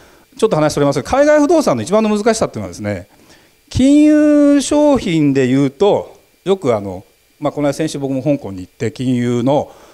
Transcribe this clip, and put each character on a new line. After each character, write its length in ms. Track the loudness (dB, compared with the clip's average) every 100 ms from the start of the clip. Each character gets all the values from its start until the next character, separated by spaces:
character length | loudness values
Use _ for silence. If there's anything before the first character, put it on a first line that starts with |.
| -20 _ _ -4
ち 80 |
ょ 20 | -2
っ 40 |
と 60 | 0
話 180 | 0
そ 60 | 0
れ 60 | 0
ま 60 |
す 100 | -2
け 0 |
ど、 80 | -2
海 140 | 0
外 160 | 2 4
不 80 | 4
動 140 | 2
産 140 | 2 -2
の 60 |
一 100 | 0
番 100 | 0
の 120 | 0
難 200 | 0 0
し 40 | -2
さ 80 | -2
っ 40 |
て 60 | -6
い 20 |
う 20 |
の 20 |
は 40 | -12
で 60 |
す 60 | -8
ね、 280 | -6 -8 -10 _ _ _ _ _ _
金 320 | 0 4 4
融 580 | 4 4 4 4 4 2
商 380 | 0 2 2 2
品 340 | 0 0 2
で 140 | 2 2
い 200 | 2 0
う 40 |
と、 460 | 0 0 0 -2 -14 _ _
よ 120 | -4 -2
く 200 | 0 -2
あ 40 |
の、 240 | -4 -12 -14 _ _ _
ま 100 | -8
あ、 20 |
こ 100 | -4
の 60 | -4
間 40 |
先 160 | -2 -6
週 100 | -6
僕 140 | -6
も 100 | -4
香 160 | -2 -4
港 140 | -4
に 80 | -14
行 80 | -14
っ 40 |
て、 200 | -8 -8
金 220 | -6 -4
融 280 | -2 -2 -2
の、 300 | 0 -2 -4 -12 -20